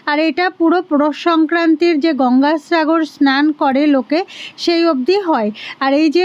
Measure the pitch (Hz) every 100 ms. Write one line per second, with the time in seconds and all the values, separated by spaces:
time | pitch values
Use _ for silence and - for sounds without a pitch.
0 | - 294 320 302 359 359 330 359 359 294
1 | 302 277 339 320 311 339 330 311 349 311
2 | 330 277 254 254 285 311 - 339 311 330
3 | 302 - 277 269 302 294 285 262 302 277
4 | 254 311 381 - - - - 330 330 277
5 | 254 392 359 277 214 208 - - 269 277
6 | 320 339